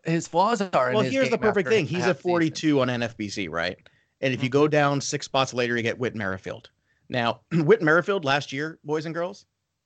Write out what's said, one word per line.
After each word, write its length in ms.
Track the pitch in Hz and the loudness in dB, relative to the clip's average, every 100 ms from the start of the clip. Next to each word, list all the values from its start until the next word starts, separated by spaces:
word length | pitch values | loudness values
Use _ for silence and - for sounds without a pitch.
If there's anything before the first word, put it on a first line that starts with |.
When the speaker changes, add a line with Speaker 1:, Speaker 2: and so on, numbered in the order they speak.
Speaker 1:
his 240 | - 165 - | -2 -2 0
flaws 320 | 165 208 233 | 0 2 2
are 280 | 190 175 127 | 0 2 2
in 40 | |
Speaker 2:
Well, 100 | 208 | 2
Speaker 1:
his 80 | 262 | 2
Speaker 2:
here's 180 | 269 254 | 2 0
the 80 | 226 | 2
Speaker 1:
game 40 | |
Speaker 2:
perfect 260 | 220 202 143 | 0 0 2
Speaker 1:
after 80 | 220 | 2
Speaker 2:
thing. 100 | 151 | 0
He's 140 | 175 | 0
a 80 | 180 | 0
Speaker 1:
half 80 | 175 | 0
season. 120 | 180 | 0
Speaker 2:
forty-two 500 | 175 160 - 160 143 | 0 0 0 2 2
on 80 | 127 | 2
N 120 | 123 | 0
F 140 | 117 - | -4 -6
B 120 | 104 | -8
C, 180 | 101 90 | -6 -6
right? 300 | 82 87 - _ _ _ _ | -2 -4 -6 _ _ _ _
And 120 | 135 | -4
if 80 | 120 | -2
you 60 | 127 | 0
Speaker 1:
Mm-hmm. 20 | |
Speaker 2:
go 160 | 135 151 | 2 4
down 320 | 151 143 143 | 4 2 0
six 240 | - 143 - | -2 -6 -4
spots 280 | 135 131 | -2 0
later, 200 | 120 120 120 | 0 -2 0
you 60 | |
get 160 | 113 107 | -2 -2
Whit 160 | 120 | -4
Merrifield. 540 | 104 98 95 90 113 - _ _ _ - | -4 -4 -6 -8 -14 -16 _ _ _ -8
Now, 320 | 123 117 - - | -4 -2 -4 -4
<clears throat> 60 | |
Whit 280 | 165 151 226 | 0 4 4
Merrifield 420 | 151 165 170 196 139 | 4 2 2 -2 0
last 260 | 143 - | -2 -2
year, 260 | 135 156 165 | -8 -8 -10
boys 220 | 151 156 160 | -6 -6 -6
and 80 | |
girls, 320 | 160 175 196 _ _ _ _ | -6 -8 -10 _ _ _ _